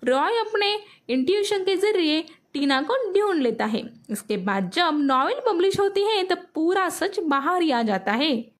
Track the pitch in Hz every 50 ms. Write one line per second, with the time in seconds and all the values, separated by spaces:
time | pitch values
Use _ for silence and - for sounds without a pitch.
0 | - 247 262 269 294 339 466 466 440 440 427 427 415 403 415 415 415 - - _
1 | _ - 247 262 262 262 370 415 403 403 427 403 370 370 392 349 381 427 415 381
2 | 339 302 302 311 320 - - - _ _ _ 285 277 285 277 262 285 311 480 539
3 | 508 403 359 392 415 415 381 320 269 240 220 226 214 214 214 - - - - -
4 | _ - 220 202 - - 208 202 180 202 196 196 196 180 190 330 349 330 302 302
5 | 285 277 262 262 269 330 480 587 554 494 415 339 349 381 392 - 403 392 403 403
6 | 403 415 440 403 370 370 370 - - - _ 311 320 339 370 392 370 349 - -
7 | 320 392 403 - 359 311 285 269 262 302 359 370 339 320 269 233 233 220 202 190
8 | 190 - 202 226 285 320 285 220 226 - _ _